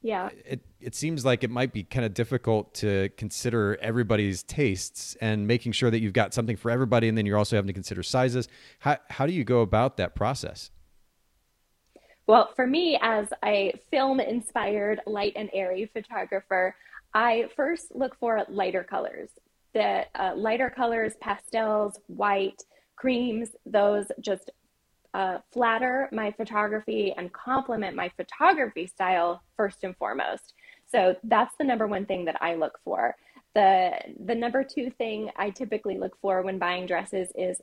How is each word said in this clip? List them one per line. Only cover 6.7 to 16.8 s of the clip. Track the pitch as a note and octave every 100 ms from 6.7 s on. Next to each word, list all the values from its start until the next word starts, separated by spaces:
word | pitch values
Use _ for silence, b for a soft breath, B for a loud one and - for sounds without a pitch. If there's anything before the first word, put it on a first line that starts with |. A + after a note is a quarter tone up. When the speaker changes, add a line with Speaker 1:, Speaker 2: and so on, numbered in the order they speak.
Speaker 2:
everybody, | A#2+ C3 A#2+ A2+
and | A2
then |
you're | G#2 G#2
also | G#2 A2
having | G2
to |
consider | F#2+ F#2 F#2
sizes. | F2+ C3 B2+ B2 A#2 B B B
How, | - C#3+ _
how | - C#3
do |
you | F3+
go | A#2 B2
about | A2 G#2+ B2+ -
that | F2+
process? | - G#2 C3+ - - - - - _ _ _ _ _ _ _ _ _ _ b b b -
Speaker 1:
Well, | A3+ -
for | - B3+
me, | D4 F4 D4
as | A3+ A3 G#3 -
a | G#3+ G#3 G3 - _
film-inspired, | D4 C4+ C4 A#3+ A#3 A3 - G3+ G#3+ G3+ G#3+ -
light | G#3 G#3
and | - G#3
airy | F#3+ F#3 F#3 G#3+
photographer, | - G#3 A3+ - G3 - F#3 F#3 F#3+